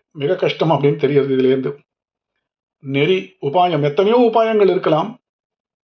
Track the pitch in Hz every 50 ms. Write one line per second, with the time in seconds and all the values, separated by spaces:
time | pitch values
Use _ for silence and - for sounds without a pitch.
0 | _ _ _ 156 139 160 185 180 185 151 - - 175 160 160 151 143 143 160 160
1 | - 135 147 139 135 139 131 131 131 127 135 131 127 143 - - _ _ _ _
2 | _ _ _ _ _ _ _ _ _ _ _ _ _ _ _ _ - 135 139 139
3 | 147 170 190 185 - - _ _ - 143 - 180 180 180 165 143 147 147 143 202
4 | 190 208 233 247 247 226 226 233 226 220 220 208 202 190 180 180 - 175 156 156
5 | 180 220 254 - _ _ _ _ _ _ _ _ _ _ _ _